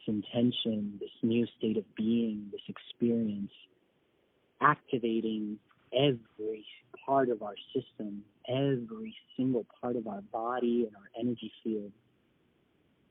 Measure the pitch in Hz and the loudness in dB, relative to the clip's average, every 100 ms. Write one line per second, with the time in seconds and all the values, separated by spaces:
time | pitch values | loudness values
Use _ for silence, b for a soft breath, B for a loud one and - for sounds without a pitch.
0 | - 107 - 120 123 - 117 107 104 101 | -2 -4 -2 2 2 2 -2 -2 -4 -6
1 | - - 117 117 110 - 113 107 - - | -12 -2 2 2 0 0 0 0 -2 -2
2 | 110 117 113 107 104 - - - - - | 2 2 2 -2 -8 -12 -12 -14 -16 0
3 | 120 117 110 101 101 - - _ _ _ | 2 2 2 -2 -6 -10 -20 _ _ _
4 | _ _ _ _ _ - 143 147 - 127 | _ _ _ _ _ 2 4 4 0 0
5 | 113 113 110 110 104 107 _ _ _ 123 | 2 0 0 -2 -2 -6 _ _ _ 2
6 | 143 117 110 - 107 110 107 - _ - | 4 2 -4 -8 -6 -6 -10 -20 _ -10
7 | - 135 123 107 104 98 - 135 - - | 2 4 4 2 -4 -10 -6 -4 -4 -8
8 | 104 101 104 _ - 131 139 127 113 110 | -8 -10 -14 _ -2 0 2 0 -2 -8
9 | 110 113 - - 131 120 - _ 123 120 | -10 -12 -10 -2 2 2 -2 _ -4 -2
10 | 110 101 101 113 117 127 120 120 110 - | -4 -8 -6 -4 -2 0 2 2 0 -4
11 | - 113 123 117 107 - 113 107 101 - | -16 -4 -2 -2 -6 -8 -4 -4 -6 -14
12 | _ _ _ _ _ _ _ _ _ _ | _ _ _ _ _ _ _ _ _ _
13 | _ | _